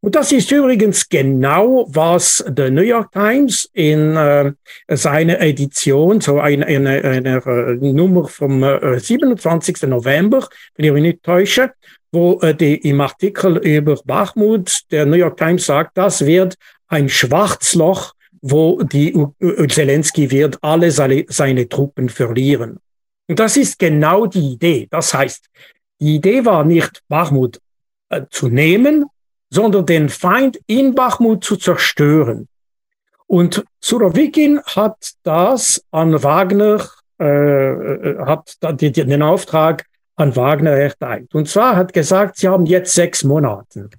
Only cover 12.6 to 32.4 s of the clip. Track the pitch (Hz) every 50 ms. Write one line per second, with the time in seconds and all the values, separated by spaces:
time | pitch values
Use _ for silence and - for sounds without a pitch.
12.6 | 165 143 147 160 - 147 143 139 143 135 - _ - 208 202 - - 190 165 165
13.6 | - 151 151 151 147 151 147 - _ - - - 208 190 - 226 208 214 220 214
14.6 | 180 - - - _ _ - 151 151 139 156 175 180 160 - - 156 160 175 175
15.6 | - - 143 143 160 - _ 185 185 202 185 - 165 139 160 185 190 180 180 _
16.6 | _ - _ _ _ _ 170 151 143 135 - - - 123 135 170 208 190 - -
17.6 | - - - 175 156 170 190 - - - _ _ _ _ _ _ - 135 139 156
18.6 | 160 160 180 - 214 - - 143 147 165 - 180 147 143 _ _ 190 175 - -
19.6 | 160 135 - - 151 135 139 151 156 - - 170 147 127 131 135 151 143 131 -
20.6 | - 151 156 165 170 170 143 135 143 131 135 143 - - - - 151 135 131 127
21.6 | 123 - - - 139 139 _ - 127 120 - - 127 113 117 120 131 139 143 120
22.6 | 117 113 - - _ _ _ _ _ _ _ _ _ - 165 - 226 214 - 285
23.6 | 269 - - _ 190 165 156 147 151 156 175 202 233 202 - 190 151 139 127 113
24.6 | 170 170 160 123 - - - 165 160 - - 135 139 - - - _ _ _ _
25.6 | - - _ _ _ _ _ _ 151 151 151 151 151 190 220 269 247 233 196 160
26.6 | 147 160 175 165 147 - _ - _ _ 147 156 175 151 143 135 127 120 - -
27.6 | _ _ _ _ _ _ _ _ _ _ - 156 135 _ - - - 127 117 131
28.6 | 151 160 180 208 247 285 311 311 285 - _ _ _ _ _ _ _ _ - 180
29.6 | 214 220 196 202 175 143 170 160 151 139 - - - 180 196 247 269 269 - -
30.6 | _ - 220 254 269 269 247 269 254 247 240 - 240 226 220 185 - - 208 185
31.6 | - - 175 - - - - - 147 143 151 156 147 117 113 110